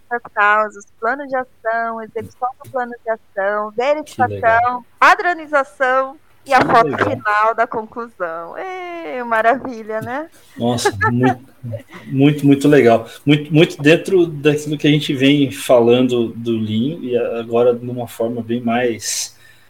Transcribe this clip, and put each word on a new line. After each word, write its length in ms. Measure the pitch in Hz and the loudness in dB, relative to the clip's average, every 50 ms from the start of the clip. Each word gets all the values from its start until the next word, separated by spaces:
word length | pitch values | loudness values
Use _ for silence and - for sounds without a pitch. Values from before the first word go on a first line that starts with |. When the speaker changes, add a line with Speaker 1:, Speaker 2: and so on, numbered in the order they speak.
| _ _ | _ _
Speaker 1:
das 120 | 247 240 - - - | -10 -10 -10 -8 -2
causas, 520 | 214 208 208 208 214 214 208 202 202 - - _ | 0 2 2 2 2 0 -2 -6 -12 -20 -20 _
plano 300 | _ - 226 262 285 285 | _ -6 -6 -6 -6 -8
de 80 | 262 262 | -6 -6
ação, 640 | 254 254 - _ _ - 220 226 233 233 226 226 226 | -6 -6 -8 _ _ -8 -6 -4 -4 -4 -6 -8 -10
execução 460 | 220 214 - 226 214 - - _ 254 247 247 _ - | -12 -12 -12 -12 -12 -12 -10 _ -8 -8 -8 _ -16
do 80 | - | -10
plano 220 | - 254 247 240 240 233 _ | -8 -8 -8 -8 -10 -10 _
de 80 | 226 | -6
ação, 580 | 226 220 _ _ _ 202 190 202 208 208 208 214 | -6 -6 _ _ _ -4 -2 -2 -2 -2 -4 -6
verificação, 560 | 208 226 247 285 294 302 294 - - - 254 247 | -6 -4 -2 -2 -2 -2 -4 -8 -4 -2 -2 -2
Speaker 2:
Que 40 | 254 | -2
legal. 500 | 247 - 226 226 233 240 247 247 247 240 _ _ | 0 2 2 4 4 2 0 -2 -6 -10 _ _
Speaker 1:
padronização 1160 | _ 262 302 370 392 403 359 349 330 311 294 302 285 269 277 - - 269 254 262 262 269 269 285 311 _ _ _ _ _ | _ 6 6 6 4 2 -2 -4 -4 -4 -2 -2 -2 -2 -4 -4 -4 -2 0 0 0 -2 -4 -8 -16 _ _ _ _ _
e 80 | 269 269 | 2 2
a 60 | 254 | 2
Speaker 2:
Que 60 | - | 4
Speaker 1:
foto 180 | - - 233 226 | 4 4 4 4
Speaker 2:
legal. 240 | 147 123 - - - | 2 0 -2 -2 -2
Speaker 1:
final 440 | - - - 214 208 208 214 220 226 | -4 -4 -2 -2 0 2 2 2 0
da 140 | 226 226 | 0 -2
conclusão. 880 | - - 233 220 214 - 240 233 233 - - 180 165 165 170 165 170 - | -2 -4 -8 -10 -10 -12 -14 -14 -14 -10 -10 -8 -8 -8 -10 -12 -12 -12
Ê, 640 | - 370 370 370 370 359 349 339 339 330 311 277 254 240 | -12 -12 -12 -12 -12 -12 -12 -12 -12 -12 -10 -10 -10 -4
maravilha, 720 | 233 226 220 226 226 269 254 - 262 240 220 220 208 220 220 | -2 0 2 2 2 2 0 -2 -8 -12 -12 -10 -8 -8 -8
né? 300 | 220 233 247 285 320 339 _ _ _ _ _ | -8 -8 -8 -8 -10 -12 _ _ _ _ _
Speaker 2:
Nossa, 320 | - 117 120 123 117 - - - 98 - 120 | -4 -2 -2 0 0 -2 -2 -2 -2 -2 -2
muito, 320 | 120 123 127 127 120 - - - _ _ - 117 107 110 - _ - - - | 0 0 0 0 0 -2 -8 -20 _ _ -14 -12 -12 -14 -14 _ -20 -20 -12
muito, 400 | - 139 131 139 147 147 147 143 | -6 0 4 4 4 4 4 4
muito 200 | 143 139 139 143 143 | 4 4 4 4 6
legal. 360 | 151 139 120 117 113 110 - - - - - | 6 6 8 6 4 4 2 -4 -16 -4 0
Muito, 280 | 147 151 147 147 147 165 | 2 2 2 0 2 4
muito 280 | 151 175 170 - - | 4 4 4 2 2
dentro 440 | 143 147 170 165 - - 190 180 170 | 4 4 4 4 2 2 2 2 2
daquilo 520 | 165 151 143 139 151 147 147 - 151 156 | 0 -2 -2 0 0 0 0 -2 -6 -4
que 100 | 147 - | 0 2
a 40 | 147 | 2
gente 220 | 151 151 147 - 147 | 2 2 0 -2 0
vem 380 | 127 135 135 147 147 139 123 | 2 4 4 4 4 2 0
falando 800 | - - - - 131 120 113 117 120 127 127 123 123 120 113 110 | -2 -6 0 4 4 6 6 6 4 4 4 2 0 0 -2 -2
do 240 | - 113 117 117 117 | -6 -6 -6 -4 -4
Lean 400 | 110 110 104 107 110 123 147 170 - | -2 -2 -2 -2 -2 -2 -2 -4 -6
e 160 | 131 127 123 | -6 -4 -2
agora 580 | 120 117 - 117 117 113 113 117 117 123 123 120 | -2 -2 -2 -4 -6 -6 -2 0 2 4 2 2
de 140 | 120 123 123 | 0 -4 -8
uma 180 | 123 123 117 | -8 -8 -10
forma 340 | 107 - - 113 117 120 120 | -10 -8 -6 -6 -6 -6 -8
bem 200 | 107 110 117 123 | -6 -6 -6 -4
mais 760 | 120 117 113 120 127 120 110 104 - - - - - - - _ _ _ _ _ _ | -2 -2 -2 0 -2 -2 -4 -6 -8 -8 -8 -8 -8 -10 -14 _ _ _ _ _ _